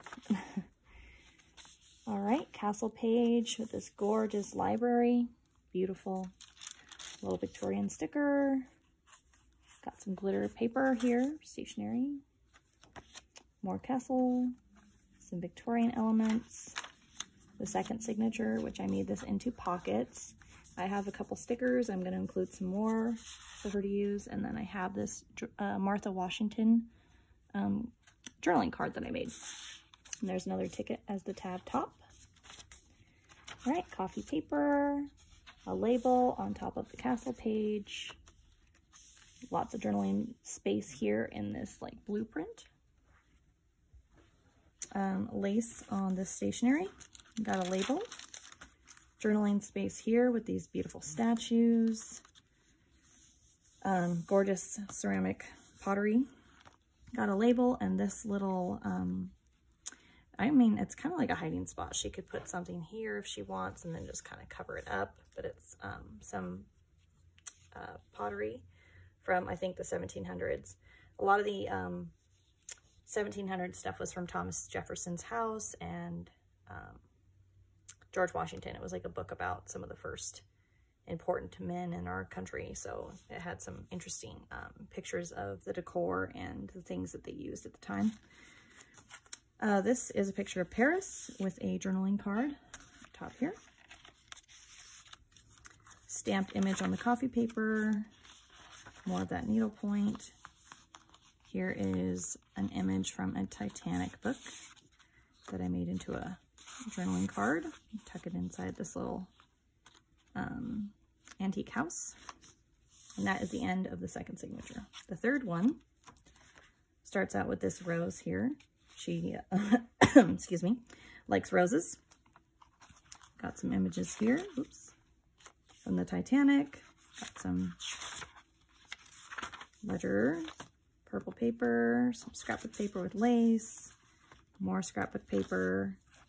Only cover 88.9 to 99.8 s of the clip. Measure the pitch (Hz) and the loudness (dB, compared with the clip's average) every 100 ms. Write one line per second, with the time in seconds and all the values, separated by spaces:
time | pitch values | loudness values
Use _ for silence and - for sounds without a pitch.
88.9 | - - - - - _ - 214 202 196 | -20 -18 -20 -16 -18 _ -2 4 4 4
89.9 | 247 - - 196 196 202 185 175 - 269 | 2 0 0 0 -2 -4 -2 -2 4 4
90.9 | 370 - - - - 190 - 190 185 190 | 4 0 -8 -10 -4 -4 -2 -2 -2 0
91.9 | 190 190 202 196 208 294 285 - - - | 0 2 0 0 0 0 -4 -12 -18 -18
92.9 | - - - - - 294 453 - - - | -20 -20 -14 -12 -4 -4 -4 -14 -20 -20
93.9 | - - - - - - - - - - | -20 -20 -20 -20 -20 -20 -20 -20 -20 -18
94.9 | - - - - - - - - - - | -18 -18 -20 -20 -20 -20 -20 -20 -20 -20
95.9 | - - - 220 196 196 202 190 190 185 | -20 -10 -4 2 2 2 2 2 4 2
96.9 | 190 240 240 262 233 233 226 220 214 214 | 2 2 2 2 2 0 2 0 2 2
97.9 | 208 214 - - - - - - - - | 2 -2 -10 -20 -20 -20 -20 -20 -20 -20
98.9 | - 185 180 180 180 - 220 220 - | -10 -4 -2 -2 -2 2 2 2 0